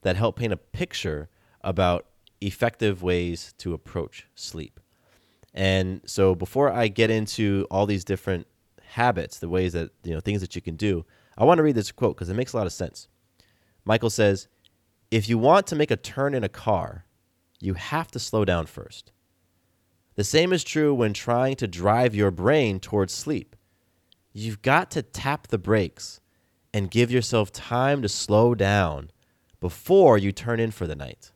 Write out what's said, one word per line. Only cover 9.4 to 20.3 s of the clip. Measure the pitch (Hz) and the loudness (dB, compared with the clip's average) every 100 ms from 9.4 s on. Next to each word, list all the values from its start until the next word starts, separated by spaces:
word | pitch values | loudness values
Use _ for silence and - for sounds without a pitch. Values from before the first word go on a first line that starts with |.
| 85 | -4
ways | 92 92 | 0 0
that, | 85 80 _ | -2 -6 _
you | 87 | -8
know, | 80 | -6
things | 101 104 | -2 -4
that | 90 | -4
you | 87 | -10
can | - 80 | -10 -4
do, | 104 87 - _ _ - | -2 -2 -6 _ _ 2
I | |
wanna | 127 170 | 4 4
read | 156 | 4
this | 117 101 | 2 -2
quote | - 123 - | -2 -2 -2
'cause | 87 | -6
it | |
makes | 104 - | -6 -4
a | 120 | -4
lot | 92 | -4
of | |
sense. | - 87 - - _ _ _ _ _ _ _ 101 | -6 -10 -10 -20 _ _ _ _ _ _ _ -2
Michael | 110 117 | 0 0
says, | - 104 95 - _ _ _ _ _ - | 4 4 2 -4 _ _ _ _ _ -4
"If | 113 104 | -2 0
you | 117 | 2
want | 131 190 190 | 6 4 4
to | 156 | 0
make | 151 | 0
a | 107 | -2
turn | - - 139 | -6 -4 -2
in | 131 | 0
a | 101 | -4
car, | - 113 92 78 87 - _ _ _ _ - | -4 -2 0 -2 -12 -20 _ _ _ _ -10
you | 95 | -6
have | 90 - 156 - | -6 -4 -6 -6
to | 120 | -10
slow | - 110 | -4 -2
down | 95 87 80 | 0 0 -2
first. | - - - - _ _ _ _ _ _ _ _ _ _ - | -12 -20 -20 -20 _ _ _ _ _ _ _ _ _ _ -6
The | |
same | 101 | 0